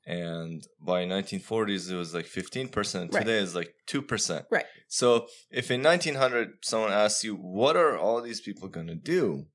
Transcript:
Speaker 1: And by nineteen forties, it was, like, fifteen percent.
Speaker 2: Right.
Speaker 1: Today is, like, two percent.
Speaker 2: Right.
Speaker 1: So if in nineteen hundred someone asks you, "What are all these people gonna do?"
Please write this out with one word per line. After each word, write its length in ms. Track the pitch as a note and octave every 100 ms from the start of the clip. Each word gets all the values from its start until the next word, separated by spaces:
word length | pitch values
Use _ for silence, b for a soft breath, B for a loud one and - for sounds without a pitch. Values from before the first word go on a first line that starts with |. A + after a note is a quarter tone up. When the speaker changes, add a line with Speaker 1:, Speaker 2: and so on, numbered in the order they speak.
| -
Speaker 1:
And 560 | F2 E2+ E2 E2 E2 - _
by 280 | D#2 F2+ F2+
nineteen 340 | F#2+ F#2+ F#2+
forties, 500 | - A2+ G#2 G2 F2+
it 60 | F2+
was, 160 | E2+
like, 120 | E2+ E2
fifteen 420 | - F#2 B2+ C3
percent. 460 | - G2+ F#2 F2+
Speaker 2:
Right. 60 | G3
Speaker 1:
Today 180 | G#2+ A2
is, 160 | F#2+
like, 180 | F2 E2+ _ -
two 160 | C#3+
percent. 420 | C#3 A2 - D#2+ -
Speaker 2:
Right. 160 | - B B B
Speaker 1:
So 380 | - B2 A#2 B B B
if 200 | A#2+ B2
in 100 | B2
nineteen 360 | D3 F3 E3 C3+
hundred 320 | C3 A#2+ G2+ -
someone 300 | - A2+ A2
asks 320 | G2+ G#2+ -
you, 100 | A2
"What 420 | G2 F2 F#2+ C3 F3
are 200 | D#3+ F#2+
all 240 | F#2 A#2
these 220 | A#2+ G#2+
people 260 | - G2+ F#2+
gonna 260 | F2 E2
do?" 520 | E2 - F3+ A#2 C#2+ D2+